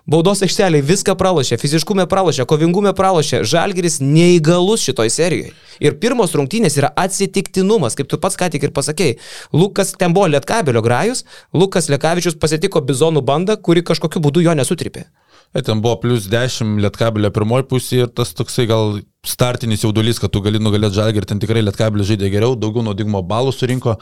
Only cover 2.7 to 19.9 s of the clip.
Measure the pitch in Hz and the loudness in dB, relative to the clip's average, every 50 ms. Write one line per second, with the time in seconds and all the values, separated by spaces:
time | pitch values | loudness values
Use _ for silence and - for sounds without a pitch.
2.7 | 180 208 202 196 185 196 190 190 190 160 143 - 127 - - 107 147 170 175 202 | 2 2 0 0 0 2 2 2 2 2 0 0 0 -2 0 0 0 0 0 0
3.7 | 190 180 175 165 147 - 135 139 151 160 175 175 175 175 151 160 175 180 180 196 | -2 -2 -2 -2 -2 -2 0 2 4 6 6 6 6 6 4 4 2 4 2 2
4.7 | 226 214 - - 120 - 113 117 - - 160 180 151 98 - - - - - - | 2 0 0 -2 0 0 0 0 0 0 0 0 0 -2 -4 -8 -14 -20 -20 -20
5.7 | - - - 147 151 - 208 247 262 240 202 160 - 147 139 131 - 233 220 156 | -6 -2 0 0 0 0 0 0 2 2 0 0 0 -2 -2 -2 0 0 0 2
6.7 | 131 143 143 - - - 180 190 - - 196 190 - 202 - - - - 202 196 | 2 0 0 0 0 -2 -2 -2 -2 -2 -2 -2 -2 -4 -4 -2 -2 0 2 2
7.7 | 220 214 139 110 - - 113 - 147 - - 196 - - 180 - 156 139 139 143 | 2 2 0 -2 -2 -4 -4 -4 -4 -4 -2 -4 -2 -2 -4 -4 -2 -2 -4 -4
8.7 | - 147 135 147 156 175 190 139 - - - - - - - - - 147 185 202 | -2 -4 -4 -2 -2 0 0 0 0 -2 -8 -18 -18 -20 -8 -2 2 2 2 2
9.7 | 160 202 190 - - - 185 175 170 196 202 165 143 139 - - 208 233 190 135 | 2 0 -2 -2 -2 -2 0 2 2 2 2 2 2 0 0 0 -2 -2 0 0
10.7 | 113 113 107 117 120 127 175 226 262 - - - - - - _ - 147 190 190 | 0 2 2 2 0 0 0 -2 -2 -4 -8 -12 -18 -20 -10 _ 0 2 2 2
11.7 | - 185 156 - 139 139 - 160 175 175 170 175 156 151 - 151 156 151 190 196 | 2 -2 0 0 -2 0 0 0 0 0 -2 -2 -2 -2 -2 -2 0 0 0 0
12.7 | - 165 135 127 139 120 156 165 160 143 120 127 139 156 185 202 214 208 - - | 0 0 0 0 0 2 2 2 2 2 0 0 0 0 0 -2 -2 0 0 2
13.7 | 170 175 170 - 170 - - 160 - 190 151 143 135 175 170 170 170 143 123 - | 2 2 2 0 -2 -2 -2 -4 -2 0 0 2 2 2 2 2 2 0 0 -2
14.7 | 185 - - - - - - - _ _ _ _ _ _ _ _ - 104 - - | -2 -4 -6 -8 -10 -12 -16 -18 _ _ _ _ _ _ _ _ -8 -4 -2 -2
15.7 | 107 107 104 120 117 113 - 120 123 117 98 95 117 117 127 127 - - 117 107 | 0 0 0 0 0 0 0 0 0 0 0 -2 -2 0 0 -2 -2 -4 -2 -2
16.7 | 104 104 101 101 - - 117 117 107 104 104 101 - 110 104 107 120 135 131 - | 0 0 0 -2 0 0 -2 0 0 0 0 0 0 0 0 0 0 0 0 -2
17.7 | 135 127 - - 127 127 123 120 - - 123 - - - 117 - - - 120 104 | -2 -4 -2 0 0 0 0 0 -2 -4 -4 -4 -4 -6 -8 -4 -2 0 0 2
18.7 | 113 110 110 104 101 101 - _ _ _ - - - - 127 123 120 - - 113 | 2 2 0 0 -2 -4 -8 _ _ _ -12 -8 -2 0 0 0 0 -2 -2 -2
19.7 | 104 95 - 107 | -2 0 0 0